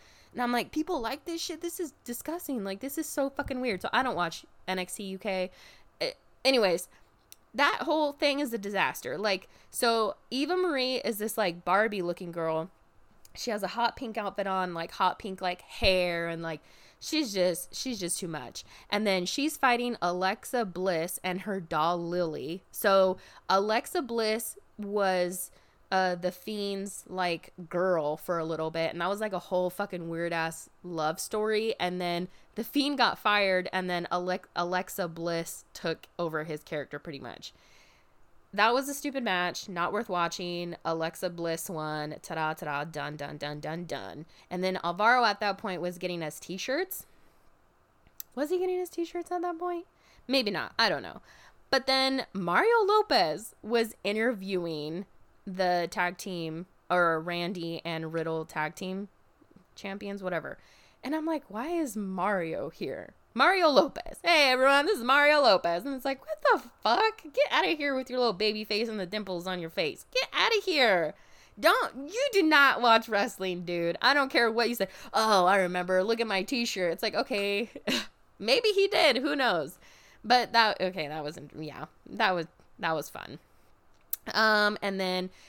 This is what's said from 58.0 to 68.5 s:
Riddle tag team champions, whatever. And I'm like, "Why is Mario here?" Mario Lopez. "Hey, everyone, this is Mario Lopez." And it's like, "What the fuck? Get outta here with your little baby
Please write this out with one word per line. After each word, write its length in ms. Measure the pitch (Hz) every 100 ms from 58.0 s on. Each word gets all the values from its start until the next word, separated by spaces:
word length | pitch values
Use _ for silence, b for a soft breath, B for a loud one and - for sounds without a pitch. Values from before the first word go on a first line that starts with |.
| 160
Riddle 320 | 165 160 160
tag 300 | 160 156 156
team 340 | 160 185 190 202 _ _ _ _ - _
champions, 480 | - 202 196 202 202
whatever. 360 | 185 170 135 - b b b b
And 140 | 247 311
I'm 80 |
like, 200 | 320 311 -
"Why 200 | 208 285
is 280 | 349 285 208
Mario 720 | 196 185 190 196 165 151 143
here?" 460 | - 147 - - - _
Mario 340 | 226 302 381 330
Lopez. 480 | 254 277 - - -
"Hey, 280 | 330 320 277
everyone, 340 | 254 262 277
this 140 | 311 359
is 60 |
Mario 360 | 233 285 294 302
Lopez." 460 | 254 185 170 170 262
And 80 |
it's 100 | 269
like, 160 | 269 269
"What 180 | - 622
the 260 | 571 359 - -
fuck? 400 | 208 349 440 440
Get 280 | 311 494 587
outta 180 | 262 359
here 260 | 302 285 262
with 140 | 254
your 80 | 254
little 160 | 240
baby 280 | 180 214